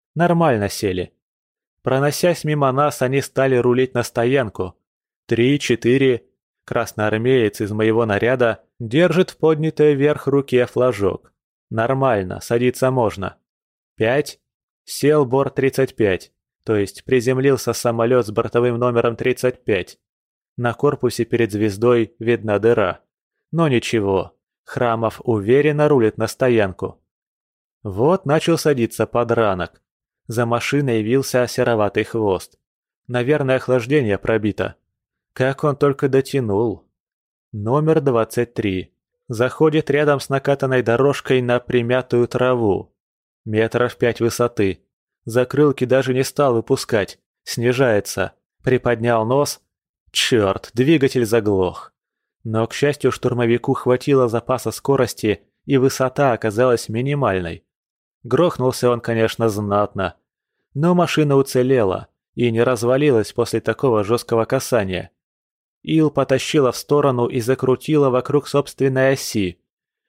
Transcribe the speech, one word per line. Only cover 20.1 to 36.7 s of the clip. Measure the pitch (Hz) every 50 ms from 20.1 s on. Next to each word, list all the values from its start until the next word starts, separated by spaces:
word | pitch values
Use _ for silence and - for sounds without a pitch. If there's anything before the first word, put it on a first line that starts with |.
| _ _ _ _ _ _ _ _ _
На | - 120 120 113
корпусе | - - 147 143 - - 120 - - 117
перед | - - 117 117 104
звездой | 104 104 107 107 95 101 113 123 120 117 113 - _ -
видна | 113 117 120 107 104 110 104 101
дыра. | 104 117 120 110 101 90 - - _ _ _ _ _ _ _ _ _ _
Но | - 165 170 151
ничего, | 127 117 - - - 113 101 98 95 92 82 - _ _ _ _ _ _ _
Храмов | - - - 123 117 113 113 113 110 - - -
уверенно | 127 113 107 98 104 127 143 143 151 147 147 151 147
рулит | 147 127 110 107 - -
на | 110 107
стоянку. | - - 139 127 120 110 101 95 87 - - - - _ _ _ _ _ _ _ _ _ _ _ _ _ _ _ _ _
Вот | - 107 90 98 123 156 185 190 -
начал | 139 151 160 - - 165 151
садиться | - 156 143 123 113 107 - - 110
подранок. | - - 120 120 117 117 117 113 104 95 90 87 - _ _ _ _ _ _ _ _ _ _ _ -
За | 113 117 120
машиной | 117 120 117 - - 139 147 143 131 117 110
вился | 104 110 127 139 131 - - 127 123 117
сероватый | - - 123 123 117 107 104 101 - 107 107
хвост. | - - 117 107 101 92 87 - - _ _ _ _ _ _ _ _ _ _ _ -
Наверное, | 120 123 120 131 151 143 139 131 131 127
охлаждение | - - 127 127 110 123 147 151 123 104 98 92
пробито. | - - 113 110 104 107 95 - 92 - - _ _ _ _ _ _ _ _ _ _ _ -
Как | - 131 131 135 - -
он | 151 139
только | - 147 143 135 - 147 139
дотянул. | 127 135 135 - - 139 123 107 98 101 117 113